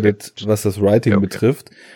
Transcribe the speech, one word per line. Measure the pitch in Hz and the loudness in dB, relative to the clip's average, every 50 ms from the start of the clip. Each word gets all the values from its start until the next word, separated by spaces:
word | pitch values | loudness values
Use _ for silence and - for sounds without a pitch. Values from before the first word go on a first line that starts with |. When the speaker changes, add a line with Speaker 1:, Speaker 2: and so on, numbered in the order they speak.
Speaker 1:
Credit, | 107 104 101 - - - - - - | 4 4 0 -2 -6 -20 -16 -8 -4
was | 104 107 101 | -2 -2 -2
das | - 104 92 104 | -2 -4 -2 0
Writing | 101 98 104 117 - - 104 | 0 2 2 2 2 2 0
Speaker 2:
Ja, | 98 | 0
okay. | 98 95 | 0 -2
Speaker 1:
betrifft. | - - 110 120 147 - - - _ - - - - | -4 -2 0 0 -2 -2 -8 -20 _ -20 -20 -20 -20